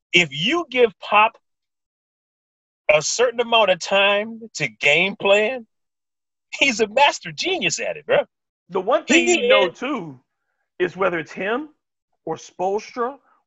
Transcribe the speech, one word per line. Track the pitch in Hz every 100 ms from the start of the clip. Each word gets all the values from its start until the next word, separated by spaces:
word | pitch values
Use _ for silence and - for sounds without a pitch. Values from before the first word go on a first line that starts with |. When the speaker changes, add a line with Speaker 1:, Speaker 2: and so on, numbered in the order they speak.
| _
Speaker 1:
If | 175 165
you | 139 202 339 311
give | 254 233 -
Pop | - 208 220 - _ _ _ _ _ _ _ _ _ _ _ _ _ _ -
a | 151
certain | - - 247 240
amount | 233 233 196
of | 180
time | - 196 202 202 220 226 226
to | - 139
game | 107 147 156 190 208
plan, | 196 202 214 262 220 _ _ _ _ _ _ _ _
he's | - 277 214
a | 214
master | 226 285 - 175
genius | 147 330 370 180 131
at | 98 78
it, | -
bruh. | 139 233 _ _ _ _
Speaker 2:
The | 190
one | 185 311 311
thing | 330 339
Speaker 1:
He | 349
Speaker 2:
you | 240
know, | - -
Speaker 1:
is. | -
Speaker 2:
too, | 254 294 165 131 _ _ _ _ _ -
is | 180 175
whether | 190 175
it's | 147
him | - 190 240 311 _ _ _ _ _
or | - 156
Spoelstra | - - 185 202 - 254 240 285 _ _